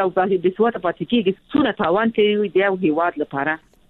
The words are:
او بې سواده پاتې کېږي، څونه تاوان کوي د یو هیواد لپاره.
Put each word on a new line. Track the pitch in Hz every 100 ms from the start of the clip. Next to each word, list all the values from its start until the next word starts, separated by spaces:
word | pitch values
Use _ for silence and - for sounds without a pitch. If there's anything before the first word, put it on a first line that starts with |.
او | 190
بې | 185 185 185 180 185
سواده | 233 226
پاتې | 175 - 160
کېږي، | 240 185 190 _
څونه | 285 262
تاوان | - 165 196 226
کوي | 220 208 208 202
د | 180
یو | 202 190
هیواد | 165 151 170 147
لپاره. | 147 139 147 160 _ _ _